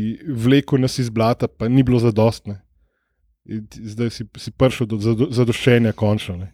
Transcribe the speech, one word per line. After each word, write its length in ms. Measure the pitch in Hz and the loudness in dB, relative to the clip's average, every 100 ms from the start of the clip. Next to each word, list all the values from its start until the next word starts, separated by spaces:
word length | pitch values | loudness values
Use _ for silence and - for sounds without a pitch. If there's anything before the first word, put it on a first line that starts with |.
| 107 113 | -4 -6
vlekel 560 | 170 120 117 139 - 131 | -8 -2 2 4 2 0
nas 200 | 127 - | 0 -2
iz 120 | 120 | -4
blata, 380 | 110 113 120 117 | 0 0 0 -4
pa 200 | - 113 | -4 0
ni 140 | 131 | 2
bilo 160 | 123 123 | 4 2
zadostne. 640 | 117 107 113 107 - 101 _ _ _ _ _ _ _ _ - | 2 2 2 0 -10 -16 _ _ _ _ _ _ _ _ -12
In 180 | 110 | -12
ti, 160 | 107 - | -12 -16
zdaj 300 | 110 104 120 | -14 -6 -6
si, 140 | - 110 | -6 -12
si 160 | - - | -14 -10
prišel 360 | - 131 - 113 | 0 0 2 -4
do 120 | 110 | -2
zado-, 320 | 110 113 120 | 0 0 0
zadoščenja 640 | 120 120 - - 120 113 | 2 0 2 4 4 4
končno, 440 | - 107 104 - 90 | 0 0 0 -4 -10
ne. 160 | 95 | -12